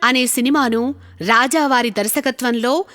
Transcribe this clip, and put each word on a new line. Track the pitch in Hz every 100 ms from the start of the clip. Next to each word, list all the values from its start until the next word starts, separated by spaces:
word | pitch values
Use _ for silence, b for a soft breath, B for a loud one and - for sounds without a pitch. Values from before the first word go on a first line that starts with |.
అనే | 240 254 247
సినిమాను | - 247 294 247 226 247 - b b
రాజావారి | 175 226 254 320 285 254 240
దర్శకత్వంలో | 208 208 294 269 254 247 233 240 302 392